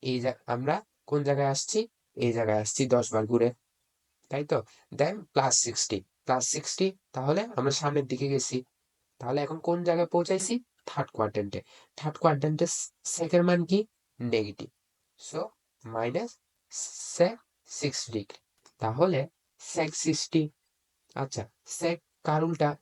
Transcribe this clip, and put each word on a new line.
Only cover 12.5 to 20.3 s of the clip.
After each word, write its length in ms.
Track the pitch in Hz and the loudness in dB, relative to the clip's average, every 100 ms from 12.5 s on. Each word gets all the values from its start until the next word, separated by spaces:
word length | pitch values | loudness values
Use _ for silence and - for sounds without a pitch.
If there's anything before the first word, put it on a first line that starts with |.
| 151 170 - - _ | 0 0 -2 -8 _
সেকের 400 | - - 165 175 | -10 -4 2 4
মান 160 | 175 175 165 | 6 4 4
কি? 140 | 190 214 _ _ _ | 2 0 _ _ _
নেগেটিভ। 500 | 120 113 101 101 - _ _ _ _ _ | 0 0 0 -6 -14 _ _ _ _ _
So, 200 | - 156 170 _ _ _ | -10 -8 -8 _ _ _
মাইনাস 480 | 117 113 117 143 240 - _ _ _ - - - - - | -10 -4 -2 -2 -4 -10 _ _ _ -12 -10 -10 -12 2
sec 220 | 175 233 _ _ _ | 2 2 _ _ _
সিক্সটি 460 | - 147 - - | -6 -4 -4 -4
ডিগ্রি। 280 | 110 101 - _ _ _ _ | -6 -6 -16 _ _ _ _
তাহলে 380 | 110 113 175 165 135 _ _ _ | -4 2 2 2 -2 _ _ _
sec 300 | - 165 156 | -10 -4 -4
সিক্সটি, 500 | 151 - 151 - | -2 -2 -2 0